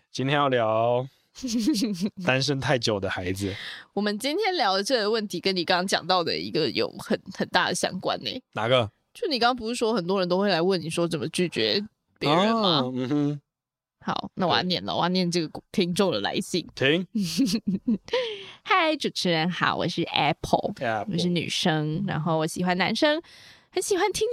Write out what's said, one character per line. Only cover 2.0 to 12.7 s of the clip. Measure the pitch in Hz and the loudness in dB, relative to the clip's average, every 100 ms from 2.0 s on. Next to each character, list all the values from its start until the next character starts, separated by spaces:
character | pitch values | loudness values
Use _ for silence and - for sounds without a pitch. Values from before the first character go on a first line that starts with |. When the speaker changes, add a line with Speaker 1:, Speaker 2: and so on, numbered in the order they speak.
| 202 - | -4 -4
Speaker 1:
单 | 175 131 | 0 0
身 | 135 135 | 0 0
太 | 127 131 | 0 0
久 | 117 101 | 2 0
的 | 95 | 0
孩 | 95 92 | -4 -4
子。 | 95 98 95 - - - | -2 -4 -6 -10 -14 -10
Speaker 2:
我 | - | -4
们 | 208 208 | -2 -2
今 | 269 339 | -2 0
天 | 440 359 | 0 0
聊 | 214 190 | 0 0
的 | |
这 | 202 254 | 0 0
个 | 202 | 2
问 | 226 208 | 0 -2
题 | 170 | -2
跟 | 190 190 | 0 0
你 | 160 | 2
刚 | 180 | 2
刚 | 185 | 2
讲 | 202 165 | 0 2
到 | 185 | 2
的 | 160 80 | 2 -2
一 | 95 | -2
个 | 131 139 | -2 0
有 | 90 110 - | 0 -2 -4
很， | - - - | -4 -4 -4
很 | - - | -6 -2
大 | 180 156 | 0 0
的 | |
相 | 180 - 185 | 0 -2 -2
关 | - 95 | -4 -4
欸。 | 107 156 - | -4 -10 -10
Speaker 1:
哪 | - 110 | -4 2
个？ | 127 107 - _ | 2 2 -4 _
Speaker 2:
就 | - 349 | -8 -4
你 | 254 | 2
刚 | 233 | 2
刚 | 254 | 0
不 | 220 | -4
是 | |
说 | 240 220 | -2 0
很 | 233 170 | 0 0
多 | 196 | 0
人 | 180 | 2
都 | 180 | 2
会 | 202 | 2
来 | 165 | 2
问 | 180 185 | 2 0
你 | 156 | -2
说 | 165 170 | -2 -2
怎 | 165 | -2
么 | 160 | -4
拒 | - 175 | 0 0
绝 | - 110 120 208 _ _ - | 2 2 2 -2 _ _ -4
别 | 143 | 2
人 | 160 214 | 4 4
吗？ | 226 196 | 2 2